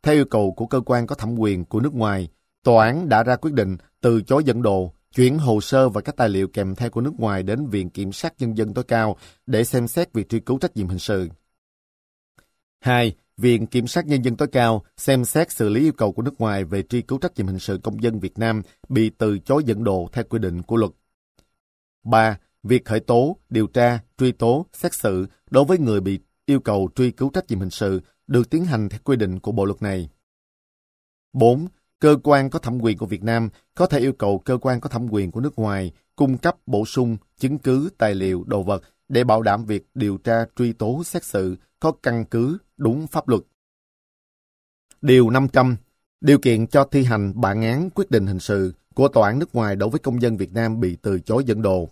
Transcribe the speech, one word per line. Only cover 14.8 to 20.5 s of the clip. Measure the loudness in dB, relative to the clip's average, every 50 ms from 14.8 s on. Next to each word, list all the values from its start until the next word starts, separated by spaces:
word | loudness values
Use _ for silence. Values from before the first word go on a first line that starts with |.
| -4 _ _
xem | -6 -2 0 0 0 0
xét | 0 0 -2 -2 -2
xử | -2 -2 -2 0
lý | 2 2
yêu | 2 0
cầu | 0 0 -2 -2
của | -2 -4
nước | -6 -6 -4 _
ngoài | -4 -2 -2 -4 -4
về | -4 -4 -6
truy | -6 _ -6 -6
cứu | -4 -4 -6 -4
trách | -4 -6 _
nhiệm | -4 -4
hình | -4 -4 -6
sự | -6 -6 -8 -6
công | -6 -8 -6 -2
dân | -2 -2 -2 -2
Việt | -8 -8 _ -4
Nam | -2 -2 -2 -4 -6 _ _ _ -12 _
bị | 0 0 0 0
từ | 0 _ -2 -2 -2 -2
chối | -2 0 0 0 0
dẫn | -2 -2 -2 -2
độ | -2 -2 -2 -4 -6
theo | -8 -8 -6
quy | _ -6 -4
định | -4 -4